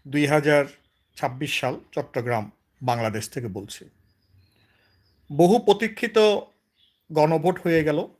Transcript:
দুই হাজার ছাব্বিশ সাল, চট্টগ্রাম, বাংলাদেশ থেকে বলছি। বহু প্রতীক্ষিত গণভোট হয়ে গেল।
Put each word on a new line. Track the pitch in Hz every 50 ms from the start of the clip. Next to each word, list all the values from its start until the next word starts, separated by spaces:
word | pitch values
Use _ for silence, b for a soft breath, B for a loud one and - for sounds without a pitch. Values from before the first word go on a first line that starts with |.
| _ 139
দুই | 135 147 147 139
হাজার | 147 151 143 151 147 147 143 139 - _ _ _ _ _ _ _ _
ছাব্বিশ | - - 131 127 131 151 139 - -
সাল, | - 127 - - - _
চট্টগ্রাম, | - 156 135 - - 131 113 120 120 113 104 104 - _ _ _ _ _
বাংলাদেশ | 131 123 120 117 113 110 104 110 107 -
থেকে | - 139 120 113
বলছি। | 92 101 98 101 - - 92 - _ _ _ _ _ _ _ _ _ _ _ _ _ _ _ _ _ _ _ _ _ _ _ _ _ _ _ -
বহু | 143 143 170 175 208 240
প্রতীক্ষিত | - - 202 202 226 220 220 - - 226 - 220 214 214 208 - - - _ _ _ _ _ _ _ _ _ _ _ _
গণভোট | 160 156 151 156 165 160 151 180 180 180
হয়ে | - 175 165 165 156
গেল। | 156 147 147 - - - _